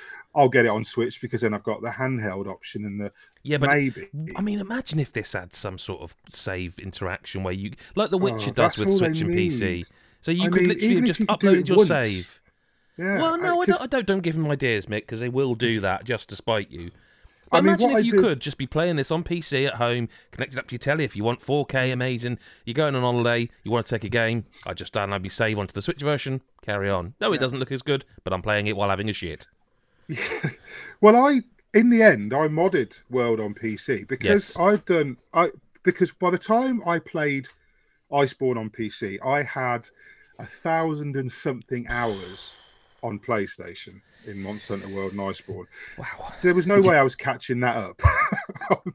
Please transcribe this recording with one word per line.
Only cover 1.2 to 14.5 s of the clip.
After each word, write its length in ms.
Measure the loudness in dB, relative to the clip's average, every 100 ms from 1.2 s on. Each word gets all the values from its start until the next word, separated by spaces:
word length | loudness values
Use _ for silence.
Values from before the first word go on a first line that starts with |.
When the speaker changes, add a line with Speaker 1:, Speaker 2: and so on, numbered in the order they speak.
Speaker 1:
because 220 | -8 -2
then 100 | -2
I've 100 | -2
got 200 | -4 -6
the 80 | -8
handheld 560 | -6 -4 -4 -4 -6 -10
option 400 | -12 -12 -10 -8
and 120 | -8
the," 140 | -10 -12 _ _
Speaker 2:
Yeah, 160 | -6 0
but 100 | 2
Speaker 1:
maybe. 400 | 2 0 -4 -12 -12 -10 -6
Speaker 2:
I 40 |
mean, 180 | -4 -4
imagine 400 | -6 -8 -4 -4
if 140 | -4
this 220 | -6 -6
had 180 | -8 -10
some 240 | -10 -10 -10
sort 240 | -10 -12
of 140 | -14 -18 _
save 480 | -12 -8 -8 -8 -10
interaction 640 | -14 -8 -8 -8 -10 -8
where 100 | -6
you, 200 | -6 -8 -12 -6
like 140 | -4 -2
The 80 | 0
Witcher 340 | 0 -2 -2
Speaker 1:
Oh, 20 |
Speaker 2:
does 20 |
Speaker 1:
that's 240 | 2 2 2
Speaker 2:
with 100 | 2
Speaker 1:
all 80 | 4
Speaker 2:
Switch 240 | 2 2
Speaker 1:
they 60 | 0
Speaker 2:
and 80 |
P 160 | 2 0
C. 140 | 0 -2
Speaker 1:
need. 220 | -2 -8 _ _ _
Speaker 2:
So 80 | -4
you 140 | 0
Speaker 1:
I 40 | 2
Speaker 2:
could 140 | 4
Speaker 1:
mean, 60 | 4
Speaker 2:
literally 180 | 2 2
Speaker 1:
even 180 | 4
Speaker 2:
have 0 |
Speaker 1:
if 40 | 2
Speaker 2:
just 120 | 2
Speaker 1:
you 60 | 0
could 120 | 2
do 80 | 6
Speaker 2:
uploaded 120 | 6
Speaker 1:
it 80 | 6
Speaker 2:
your 80 | 6
Speaker 1:
once. 120 | 6
Speaker 2:
save. 520 | 4 0 -2 -6 -14 _ _ _ _ _ -8
Speaker 1:
Yeah, 240 | -2 0
Speaker 2:
Well, 180 | 0 0
no, 220 | 2 2
Speaker 1:
I, 20 |
Speaker 2:
I 40 | 2
Speaker 1:
'cause 120 | 2
Speaker 2:
don't, 40 |
I 40 | 0
don't, 180 | -2 0
don't 140 | 0
give 140 | 0 -2
him 140 | 0